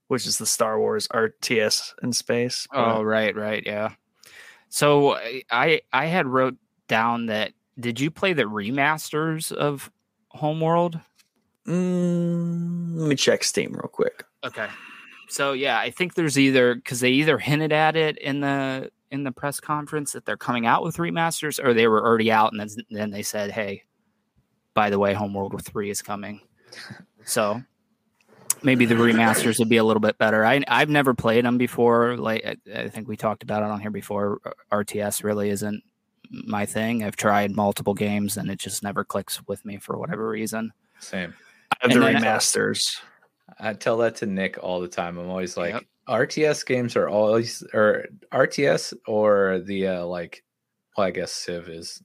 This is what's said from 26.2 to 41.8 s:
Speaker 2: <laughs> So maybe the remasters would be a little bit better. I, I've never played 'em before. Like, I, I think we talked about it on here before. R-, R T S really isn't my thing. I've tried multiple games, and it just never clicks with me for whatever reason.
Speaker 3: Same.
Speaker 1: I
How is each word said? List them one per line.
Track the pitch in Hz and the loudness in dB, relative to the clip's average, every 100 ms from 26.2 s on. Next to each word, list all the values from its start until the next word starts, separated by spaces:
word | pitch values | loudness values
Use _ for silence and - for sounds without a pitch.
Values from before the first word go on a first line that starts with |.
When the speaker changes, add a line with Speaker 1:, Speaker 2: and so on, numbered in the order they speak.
| 101 104 _ _ _ | -10 -14 _ _ _
Speaker 2:
<laughs> | - - - - _ | -20 -18 -18 -20 _
So | - - 104 110 135 _ _ _ _ _ _ _ - - | -6 -2 0 -2 -8 _ _ _ _ _ _ _ -12 -2
maybe | 143 127 120 | 2 4 6
the | |
remasters | 117 117 113 113 113 117 110 | 6 6 6 6 4 2 2
would | 113 | 4
be | 113 | 6
a | |
little | 110 107 | 6 4
bit | 107 - | 2 2
better. | 110 107 | 2 4
I, | 110 139 - | 4 4 2
I've | 120 151 | 2 4
never | 147 135 | 4 4
played | 117 117 113 | 2 4 4
'em | 120 123 | 4 2
before. | 123 - 120 117 120 120 | 0 4 4 6 4 0
Like, | 110 110 - | -2 -2 -4
I, | 104 - 110 | -10 -12 -10
I | 117 | -8
think | 110 104 | -10 -10
we | 107 | -4
talked | 110 104 | -4 -4
about | 117 107 | -4 -4
it | 107 | -2
on | 104 | -4
here | 107 | -8
before. | 101 - 101 101 104 | -10 -6 -4 -2 -4
R-, | - - _ | -10 -16 _
R | 104 | -4
T | 104 104 | -2 -4
S | 104 - | -4 -4
really | 104 104 104 | -4 -2 -2
isn't | 101 104 104 - _ _ _ - | -2 -4 -8 -12 _ _ _ -18
my | - 113 107 104 | -16 -8 -6 -4
thing. | 110 110 117 | -4 -2 -2
I've | 104 - | -4 -2
tried | 107 101 104 | 2 2 2
multiple | 101 101 101 - | 0 0 0 -2
games, | 98 104 104 101 104 | -2 -2 -2 -2 -4
and | 90 | -6
it | 95 | -8
just | - - | -8 -8
never | 101 98 | -6 -6
clicks | 101 101 95 - - | -4 -6 -6 -10 -8
with | 101 | -10
me | 104 101 | -10 -14
for | - - | -10 -8
whatever | 78 98 110 | -6 -6 -6
reason. | 110 110 110 110 - _ _ | -4 -6 -6 -8 -12 _ _
Speaker 3:
Same. | - 98 87 - _ _ _ | -12 -8 -8 -12 _ _ _
Speaker 1:
I | - | 0